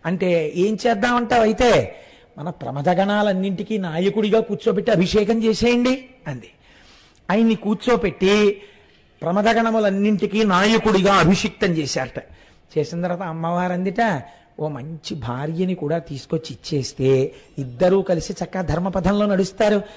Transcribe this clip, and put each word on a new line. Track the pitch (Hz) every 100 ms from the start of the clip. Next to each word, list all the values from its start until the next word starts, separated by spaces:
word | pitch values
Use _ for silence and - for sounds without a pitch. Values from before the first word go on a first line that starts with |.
| 165
అంటే, | 180 185 170 156 170
"ఏం | 202 220 240
చేద్దామంటావు | 220 247 240 240 247
అయితే? | 220 220 247 170 104 - - - - -
మన | 156
ప్రమదగణాలన్నింటికీ | - 123 139 147 180 196 208 208 185 196 185 208 214
నాయకుడిగా | 180 160 196 202 208 220
కూర్చోబెట్టి | 226 202 220 202 196
అభిషేకం | 165 180 214 208 226
చేసేయండి" | 220 220 233 240 247 262 - - 151
అంది. | 131 - _ _ - - - _ _ -
ఆయన్ని | 214 226
కూర్చోపెట్టి | 220 202 214 254 240 208 - 185 208 208 202 - - _ _ _ -
ప్రమదగణములన్నింటికీ | 160 190 208 226 226 220 208 196 208 202 214 208
నాయకుడిగా | 214 180 208 226 220 190 190
అభిషిక్తం | 196 165 196 214 - 196
చేశారట. | 160 139 - 127 131 - - - _ _ 160
చేసిన | 147 170
తర్వాత | 175 175
అమ్మవారు | 180 165 165 175 180
అందిట, | 180 190 190 226 147 - - _ -
"ఓ | 151
మంచి | 139 143 160 -
భార్యని | 160 117 123 151 165 185
కూడా | 180 147 165
తీసుకొచ్చి | 165 139 - 160 - 123
ఇచ్చేస్తే | - 147 131 - 131 131 143 - - -
ఇద్దరూ | 127 120 180 196
కలిసి | 190 170 -
చక్కగా | 185 170 185
ధర్మపథంలో | 160 156 190 190 180 208 208
నడుస్తారు. | 190 190 - 208 208 202